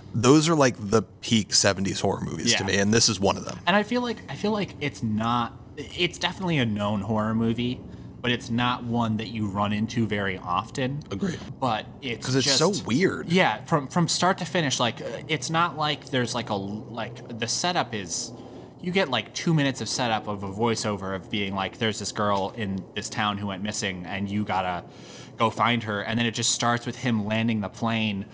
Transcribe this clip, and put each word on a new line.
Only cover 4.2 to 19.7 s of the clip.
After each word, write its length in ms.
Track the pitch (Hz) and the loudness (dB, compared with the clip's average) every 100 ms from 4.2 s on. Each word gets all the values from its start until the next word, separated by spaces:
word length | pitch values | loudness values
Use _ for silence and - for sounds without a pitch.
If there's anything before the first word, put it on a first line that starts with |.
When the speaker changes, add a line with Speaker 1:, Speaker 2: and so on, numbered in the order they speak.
| - | -8
Speaker 2:
I 80 | - | -6
feel 160 | 208 | -2
like 220 | 214 185 - | -2 -4 -4
it's 220 | 143 - | -6 -4
not 500 | 113 107 117 120 120 - - - | -2 0 0 0 -2 -6 -16 -14
it's 420 | 139 - 175 - | -10 -2 -2 0
definitely 400 | 175 180 185 156 | -4 -2 0 2
a 80 | 117 | 2
known 340 | 104 104 107 | 2 0 0
horror 340 | 98 110 107 | 0 0 2
movie, 460 | 113 113 113 123 127 - - - - | 2 2 2 -2 -4 -10 -14 -16 -6
but 100 | 123 | -2
it's 200 | 120 - | -2 0
not 340 | 117 123 123 | 0 2 0
one 320 | 120 117 113 107 | -2 0 0 0
that 120 | 110 | -4
you 180 | 113 104 | -4 -2
run 240 | 98 101 | 0 0
into 340 | 104 110 120 110 | 0 0 0 0
very 320 | 101 98 90 | 0 -2 -4
often. 640 | 87 90 - - 127 143 - | -2 -2 -2 -4 -4 -4 -6
Speaker 1:
Agreed. 280 | - 190 156 - - | -4 -4 -4 -10 -4
Speaker 2:
But 280 | 127 107 - - | -2 -2 -4 -10
it's 220 | 131 117 - | -8 -6 0
Speaker 1:
'Cause 80 | 131 | 2
it's 160 | 135 | 4
so 160 | 131 170 | 4 4
Speaker 2:
just 160 | 202 101 | 2 0
Speaker 1:
weird. 420 | 123 185 92 - | 2 2 0 2
Speaker 2:
Yeah, 320 | 180 151 110 | 4 4 2
from, 240 | - 156 135 | 0 0 2
from 180 | 180 165 | 2 2
start 300 | - 180 196 | 4 2 2
to 60 | |
finish, 340 | 175 180 147 - | 0 0 0 2
like, 220 | 120 - | 0 -2
uh, 40 | 139 110 127 | -8 -8 -4
it's 220 | 151 - | -2 0
not 260 | 165 170 151 | 2 2 0
like 340 | 151 147 - | -2 -2 -2
there's, 240 | 131 120 | 0 0
like, 160 | 120 120 | -2 -2
a 40 | |
l-, 320 | 101 98 104 - | -2 -2 -6 -8
like, 480 | 117 104 120 - 113 | -8 -8 -10 -12 -6
the 100 | 113 | -2
setup 460 | - 175 180 123 | 0 0 0 0
is, 360 | 107 90 - - - - - - - | -4 -4 -4 -6 -10 -16 -16 -18 -12
you 120 | 180 | -2
get, 160 | 185 185 | 0 2
like, 240 | 120 - | 0 -2
two 200 | - - | -2 2
minutes 260 | 160 139 | 4 4